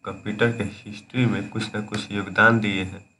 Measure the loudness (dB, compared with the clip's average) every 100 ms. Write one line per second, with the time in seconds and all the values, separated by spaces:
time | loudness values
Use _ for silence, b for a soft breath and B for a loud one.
0 | -10 -10 -8 0 0 0 -6 -8 -14 -16
1 | -8 0 2 2 -4 -6 -6 -6 -6 -8
2 | -6 -4 -2 6 6 6 2 0 -4 -8
3 | -18 _